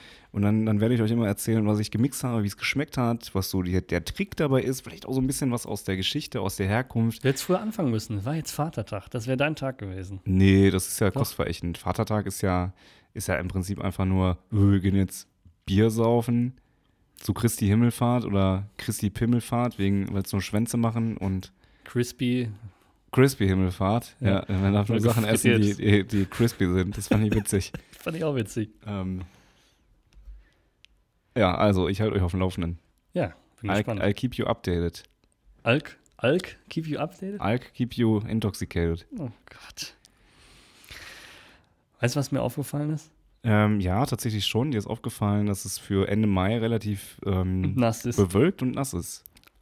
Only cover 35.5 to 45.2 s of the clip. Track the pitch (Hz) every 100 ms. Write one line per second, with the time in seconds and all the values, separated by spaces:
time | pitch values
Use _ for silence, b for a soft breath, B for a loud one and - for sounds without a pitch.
35.5 | _ - 139 - - _ - 120 175 -
36.5 | - - 165 160 147 160 - 190 202 98
37.5 | 123 - - 120 - 113 107 104 110 104
38.5 | - 90 90 85 85 - 247 127 - -
39.5 | - - - - - _ B B B B
40.5 | B B B B B B B B B B
41.5 | B B B _ - 123 143 135 135 120
42.5 | - 135 143 151 156 - _ _ _ 113
43.5 | 107 107 104 90 98 143 120 120 107 -
44.5 | 113 151 113 - 110 120 -